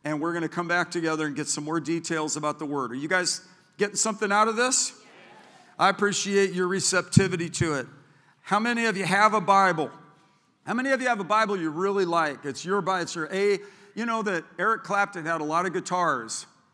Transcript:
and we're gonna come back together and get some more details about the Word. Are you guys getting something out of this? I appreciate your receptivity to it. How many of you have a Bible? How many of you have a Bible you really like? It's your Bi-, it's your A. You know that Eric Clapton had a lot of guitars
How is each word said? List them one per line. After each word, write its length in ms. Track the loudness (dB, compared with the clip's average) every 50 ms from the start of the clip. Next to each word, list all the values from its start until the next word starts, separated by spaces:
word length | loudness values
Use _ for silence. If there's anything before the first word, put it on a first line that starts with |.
| _
and 160 | -4 -4 -2
we're 120 | -2 -4
gonna 160 | -2 -4 -4 -4
come 200 | -4 -4 -2 0
back 240 | 0 0 0 -2
together 340 | -4 -2 -2 -2 -2 0 -2
and 80 | -4 -4
get 140 | -6 -4 -4
some 160 | -4 -4 -4
more 160 | -4 -4 -4
details 560 | -2 -2 -4 -4 -2 -4 -4 -2 -2 -4 -4
about 240 | -4 -4 -4 -4 -4
the 60 | -6
Word. 260 | -4 -4 -4 -4 -4
Are 40 | -6
you 120 | -6 -4 0
guys 320 | 0 0 0 0 -4 -4 -8 -16 -20 _ _ _ _ -2
getting 180 | -2 0 0
something 340 | 0 -2 -2 0 -2 -2 2
out 160 | 4 4 4
of 80 | 2 2
this? 380 | 0 0 2 2 0 -2 -2 -6 -14 -20 -20 -20 -20 -20 -20 -20 -20 -20 -20 -20 -20 -20 -20 -2
I 120 | 2 2 2
appreciate 640 | 2 2 0 0 0 0 -2 2 2 2 2 2
your 160 | 2 0 0 0
receptivity 800 | 0 0 0 2 2 0 0 6 6 6 6 6 0 -4 -6 -6
to 240 | -4 -4 -2 -2 -2
it. 120 | -4 -6 -8 -14 -20 -20 _ _ _ _ _ _ _
How 180 | _ 0 0 2
many 240 | 2 2 0 0 0
of 120 | 0 0
you 80 | 0 0
have 300 | 2 4 6 6 6 6
a 60 | 4
Bible? 500 | 4 6 6 6 6 6 4 2 -2 -4 -6 -16 -20 -20 -20 _ _ _ _ _ _ _ _ _ _
How 80 | -6
many 180 | -4 -4 0 0
of 120 | 0 0
you 60 | 2 0
have 100 | 0 0
a 60 | 0
Bible 320 | 0 2 2 2 2 0
you 120 | -2 -2 -4
really 360 | -2 -2 -2 0 2 2 0
like? 400 | 2 2 0 0 0 -4 -6 -8
It's 200 | -10 -8 -8 -4
your 160 | -2 -2 0
Bi-, 200 | 0 0 -2 -2
it's 160 | -2 -4 -6
your 120 | -8 -6 -4
A. 260 | -2 0 2 2 2 0 -2 -12 -20 -20 -20 -14 _
You 100 | -6 -4
know 160 | -2 -2 -2
that 220 | -2 -2 -2 -4 -4 -8 -6
Eric 280 | -2 0 0 0 0 -2
Clapton 420 | -2 0 0 0 0 -2 -8 -4
had 140 | -4 -2 -2
a 40 | -2
lot 220 | 0 0 0 0
of 60 | 0
guitars 720 | -2 -4 -4 -2 -2 0 2 0 0 -2 -4 -8 -10 -12 -12 -14 _ _ _ _